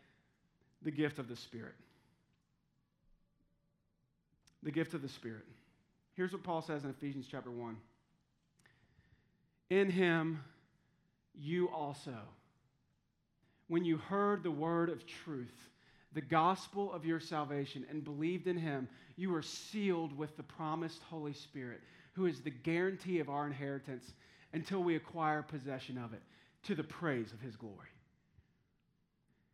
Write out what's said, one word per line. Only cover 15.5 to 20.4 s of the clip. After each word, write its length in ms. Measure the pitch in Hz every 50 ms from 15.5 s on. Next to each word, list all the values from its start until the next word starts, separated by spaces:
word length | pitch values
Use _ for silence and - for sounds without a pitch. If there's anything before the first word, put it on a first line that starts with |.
| - - - - _ _ _ - - - - _ -
the 80 | 156
gospel 720 | 139 123 165 160 160 180 190 185 - - - 202 202 196 180
of 120 | 170 151
your 140 | 160 165 160
salvation, 680 | 160 - 170 151 147 139 143 143 139 139 - 143 127 123
and 140 | 147 151 143
believed 440 | 151 143 143 156 170 180 175 175
in 100 | 185 175
him, 300 | 170 165 156 143 135 127 120 - - - - -
you 120 | - 180 190
were 120 | 175 156
sealed 760 | 135 - - - - - - 220 202 190 180 165 165 151 139
with 200 | 139 151 147 151
the 60 | -